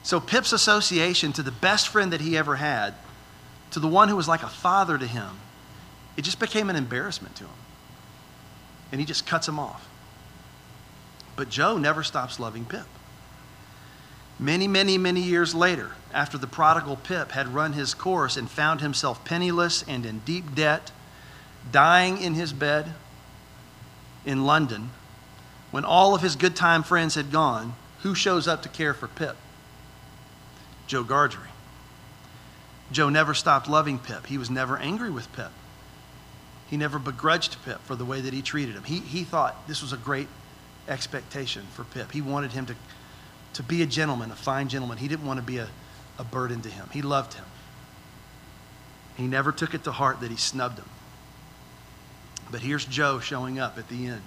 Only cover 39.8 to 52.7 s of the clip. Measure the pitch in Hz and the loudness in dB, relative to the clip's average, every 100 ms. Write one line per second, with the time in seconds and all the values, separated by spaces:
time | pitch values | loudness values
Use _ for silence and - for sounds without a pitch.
39.8 | 139 131 113 135 143 - - - - - | -8 -8 -4 -4 -6 -14 -20 -20 -20 -18
40.8 | - 131 - 139 120 143 127 101 98 - | -10 -8 -6 -10 -10 -10 -8 -8 -12 -14
41.8 | 117 127 107 151 139 143 139 127 127 117 | -12 -12 -8 -8 -4 -4 -4 -6 -8 -12
42.8 | - - - - - - - - 120 170 | -16 -20 -20 -20 -20 -20 -16 -12 -4 0
43.8 | 160 139 151 123 110 107 - 135 135 135 | 0 0 0 -2 -6 -6 -4 -2 -4 -4
44.8 | 123 110 139 156 143 131 120 127 110 - | -6 -6 -6 -4 -4 -6 -4 -6 -8 -12
45.8 | - - - - 120 127 127 120 110 98 | -20 -20 -20 -14 -8 -4 -4 -6 -8 -14
46.8 | 90 143 143 139 123 - - - - - | -12 -8 -2 -2 -2 -14 -18 -20 -20 -20
47.8 | - - - - - - - - - - | -20 -20 -20 -20 -20 -20 -20 -20 -20 -20
48.8 | - - - - 127 135 139 151 165 156 | -20 -20 -20 -6 0 2 2 0 -4 -4
49.8 | 156 117 139 131 120 117 - 131 123 117 | -6 0 0 0 -8 -4 -4 -2 -4 -6
50.8 | - - - - - - - - - - | -16 -20 -20 -20 -20 -20 -20 -20 -20 -20
51.8 | - - - - - - - 120 123 | -20 -20 -20 -20 -18 -18 -12 -10 -4